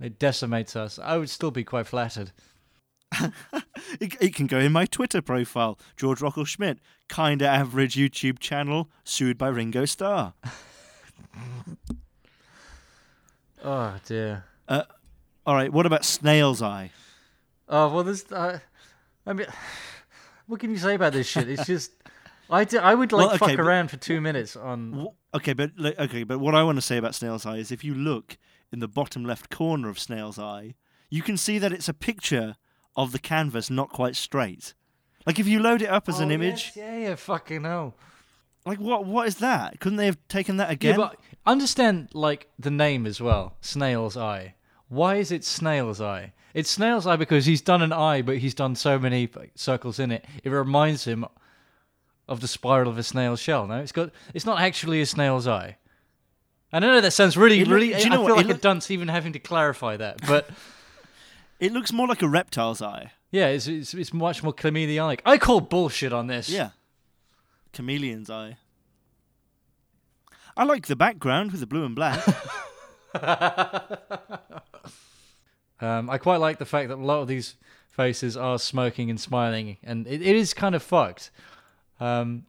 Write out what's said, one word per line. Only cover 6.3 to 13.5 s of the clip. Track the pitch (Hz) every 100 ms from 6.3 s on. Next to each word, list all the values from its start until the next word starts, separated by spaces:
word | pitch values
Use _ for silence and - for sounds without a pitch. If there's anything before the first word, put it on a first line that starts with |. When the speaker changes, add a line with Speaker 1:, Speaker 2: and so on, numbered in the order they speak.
| 147 147
Speaker 2:
Schmidt, | - 202 127 _ _ -
kinda | - 156 143 139
average | 139 135 127 135 131
YouTube | 139 - 131 127
channel, | - 143 143 151 156 _
sued | - - 127 120
by | 131
Ringo | 123 113 113
Starr. | 135 - 196 196 104 -
<laughs> | 120 - - - - - - - - - 120 123 - - - 240 - _ _ _ _ _ - - _ _ _ _ _ _ _